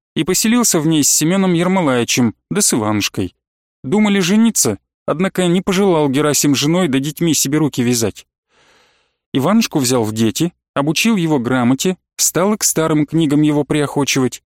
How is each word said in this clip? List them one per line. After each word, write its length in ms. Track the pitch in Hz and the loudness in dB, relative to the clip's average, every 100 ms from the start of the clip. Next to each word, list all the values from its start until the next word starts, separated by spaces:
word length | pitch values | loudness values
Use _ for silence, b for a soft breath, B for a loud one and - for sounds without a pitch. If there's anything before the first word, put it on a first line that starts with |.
| _ - | _ -6
и 80 | |
поселился 560 | 160 185 220 247 226 175 | -2 0 2 2 2 0
в 80 | 151 | 2
ней 160 | 156 | 2
с 60 | 135 | 2
Семёном 440 | - 156 196 190 | 0 0 2 2
Ермолаевичем 840 | 165 185 190 151 123 117 - 117 - _ | 2 0 0 0 0 0 0 0 -2 _
да 120 | 196 | -2
с 120 | - | 0
Иванушкой. 640 | 147 107 104 - - 92 - _ _ _ _ | 0 -2 -2 -4 -6 -8 -10 _ _ _ _
Думали 360 | 131 202 214 202 | -2 0 2 2
жениться, 600 | 170 214 226 - 120 101 _ _ - | 2 2 2 2 -2 -4 _ _ -8
однако 420 | 147 190 - 180 | -4 -4 -2 0
не 140 | 180 | 0
пожелал 480 | 190 185 202 165 147 | 0 0 2 2 2
Герасим 460 | 131 151 135 143 127 | 0 0 0 0 0
с 40 | |
женой 280 | 147 175 175 | 0 0 0
да 120 | 131 | 0
детьми 340 | 147 - 170 | -4 -4 -2
себе 240 | 143 143 151 | 0 0 0
руки 260 | 151 - | 0 0
вязать. 420 | 120 120 107 - - _ _ b b b b b b b _ | 0 0 -2 -6 -18 _ _ b b b b b b b _
Иванушку 460 | - 143 226 220 156 | -4 2 2 0 -2
взял 240 | 123 127 | 0 0
в 100 | 107 | -2
дети, 400 | 110 113 - 170 - _ | 0 -2 0 -4 -6 _
обучил 440 | 143 143 160 226 214 | -4 -2 -2 0 0
его 220 | 165 147 | 0 0
грамоте, 580 | 120 127 120 135 185 185 _ - | 0 0 0 0 -2 -4 _ -6
стал 380 | - 160 190 | -4 0 -2
и 40 | 214 | 0
к 60 | |
старым 420 | - - 160 151 147 | -2 -2 0 0 0
книгам 360 | 165 156 147 | 0 2 2
его 220 | 151 147 | 2 0
приохочивать. 800 | 143 151 143 143 151 139 123 - _ | 0 -2 -2 -2 -2 0 -2 -4 _